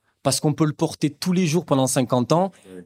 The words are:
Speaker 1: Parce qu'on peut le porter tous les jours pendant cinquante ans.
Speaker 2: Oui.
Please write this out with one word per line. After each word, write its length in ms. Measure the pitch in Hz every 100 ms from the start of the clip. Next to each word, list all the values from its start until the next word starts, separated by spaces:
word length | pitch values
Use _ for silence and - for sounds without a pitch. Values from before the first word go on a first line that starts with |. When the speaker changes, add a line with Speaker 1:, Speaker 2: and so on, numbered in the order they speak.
| _ _
Speaker 1:
Parce 180 | 139 131
qu'on 120 | 156
peut 140 | 151 160
le 80 |
porter 340 | - 160 - 151
tous 240 | - 180
les 140 | 180 180
jours 180 | 165
pendant 220 | 151 135 131
cinquante 460 | 143 123 127 120
ans. 200 | 156 190 - -
Speaker 2:
Oui. 160 | -